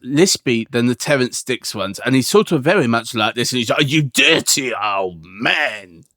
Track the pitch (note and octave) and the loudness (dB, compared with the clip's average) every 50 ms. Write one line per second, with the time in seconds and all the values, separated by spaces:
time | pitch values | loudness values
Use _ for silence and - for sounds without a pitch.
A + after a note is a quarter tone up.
0 | - B2+ C#3+ C#3+ F3 G3 - - - C#3+ B2 A2+ A2+ - - A#2+ A#2+ B2 B2 - | -8 -4 2 2 4 4 2 0 -2 -2 -2 -2 -2 -2 -2 0 0 2 0 0
1 | - - D3 C3+ B2+ B2 - - - - B2+ G#2+ - - - A2 F#2+ G2 G2 - | 0 0 2 2 2 0 -4 -6 -8 -6 -6 -6 -6 -8 -8 -6 -8 -8 -8 -6
2 | G#2 A#2+ C3 C3 B2 - - G3+ G#3+ - F#3 D3+ B2 D3+ F#3 G#3 C#3+ A#2 A#2 A#2 | -4 0 2 2 2 2 2 2 2 2 0 0 2 2 2 2 2 2 2 0
3 | A2+ - - A2+ G#2+ A2 G#2+ A#2+ A#2+ - - B2+ A#2+ A2 C3+ D#3 D#3 C#3 C#3 D#3+ | -2 -2 -4 -2 -2 -2 0 -2 -2 -2 -2 -2 -2 0 0 2 2 2 2 0
4 | D3+ C3 - - C4+ - E3 - - - - - C#3 B2 A2 G2 G#2 G#2+ G2+ G2 | 0 0 2 2 4 4 4 2 2 0 -2 -2 -2 -4 -6 -4 -4 -2 -2 -2
5 | F#2+ F#2 F2+ E2 D#2 F2 F#2 G2+ A#2 D3+ F#3 - D3+ C3+ A2 G#2 G2+ F#2 E2+ D#3+ | -2 -4 -6 -10 -16 -20 -12 -4 -2 0 0 0 0 -2 -4 -8 -12 -18 -20 -20
6 | - _ _ | -20 _ _